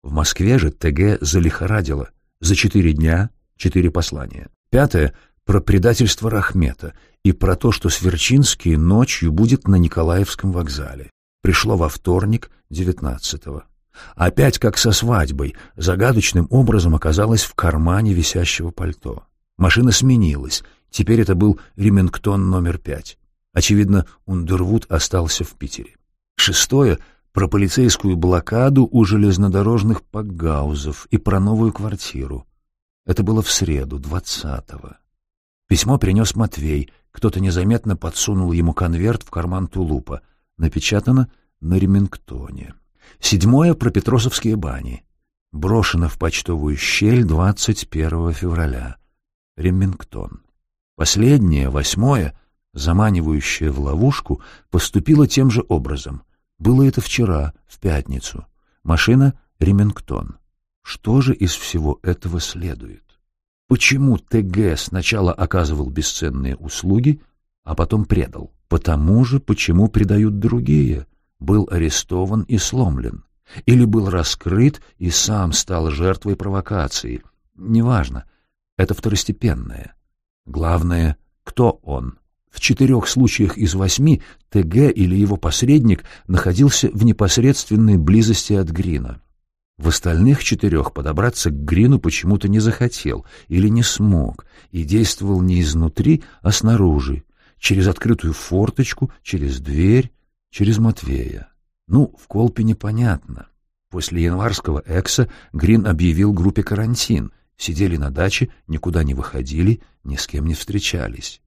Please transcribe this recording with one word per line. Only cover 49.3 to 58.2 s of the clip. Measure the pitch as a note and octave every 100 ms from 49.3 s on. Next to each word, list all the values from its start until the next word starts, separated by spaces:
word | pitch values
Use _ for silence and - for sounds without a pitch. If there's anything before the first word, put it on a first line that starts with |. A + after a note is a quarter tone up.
| _ _ -
Ремингтон. | F2 F#2 F#2+ F#2 - G1+ G1+ G1+ _ _ _ _ _ -
Последнее, | D#2+ G2+ A#2+ C#3+ F#2 D2 C2+
восьмое, | C#2 C#2+ F#2 B2 C3 D2+ - _ _ _
заманивающее | - D2+ F2 G#2+ F2+ D#2 D2+ - - D#2
в | C2+
ловушку, | C#2 D#2 B2+ - - - - - _
поступило | F2 - G2+ F2 D3+ C#3+
тем | - C3+
же | A2+ -
образом. | D#2 C2+ C#2+ C2+ C2+ _ _ _ _
Было | F2+ B2+ C3+
это | C3
вчера, | - - A2 D#2 C#2+ - _
в | -
пятницу. | F#2+ D2+ C2 C2